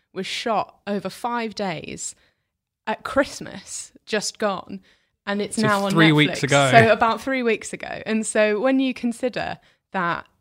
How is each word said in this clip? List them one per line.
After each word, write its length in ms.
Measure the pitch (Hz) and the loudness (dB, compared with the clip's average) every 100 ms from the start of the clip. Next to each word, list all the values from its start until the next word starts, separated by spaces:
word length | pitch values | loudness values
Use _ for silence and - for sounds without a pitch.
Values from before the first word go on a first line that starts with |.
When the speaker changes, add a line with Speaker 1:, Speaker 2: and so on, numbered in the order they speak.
| _ | _
Speaker 1:
was 100 | - 190 | -10 -8
shot 520 | - 240 202 - - - | -6 -2 -2 -2 -8 -6
over 240 | 202 185 | -6 -6
five 440 | - 240 240 226 | -6 -6 -4 -4
days 600 | 202 196 156 - - - - _ _ _ _ _ _ - | -6 -6 -6 -10 -10 -12 -14 _ _ _ _ _ _ -8
at 180 | - | -8
Christmas, 880 | - 262 277 - - 196 - - - - - | -4 -2 -2 -4 -14 -16 -14 -14 -14 -20 -6
just 320 | 214 - - | -4 -4 -4
gone. 420 | 214 185 - 196 - _ _ _ - | -4 -4 -8 -16 -18 _ _ _ -6
And 160 | 202 | -4
it's 140 | 196 - | -4 0
Speaker 2:
So 60 | |
Speaker 1:
now 220 | 214 202 | 2 2
on 60 | 196 | 2
Speaker 2:
three 180 | 165 160 | 4 6
Speaker 1:
Netflix. 60 | 151 | 6
Speaker 2:
weeks 260 | 147 - | 4 0
ago. 260 | 135 143 139 | 2 4 6
Speaker 1:
So 180 | 127 226 | 8 8
about 300 | 214 233 220 | 6 2 0
three 220 | 269 262 | -2 -2
weeks 320 | 233 214 - | 0 -2 -4
ago. 260 | - - - - | -12 -10 -10 -4
And 180 | 220 220 | -4 -2
so 340 | 220 214 208 | 2 2 2
when 200 | 254 269 | 2 2
you 140 | 262 | 0
consider 640 | 247 240 226 247 170 160 - _ _ _ | -2 -4 -4 -4 -4 -6 -8 _ _ _
that 360 | 190 170 165 - _ | -4 -2 -2 -6 _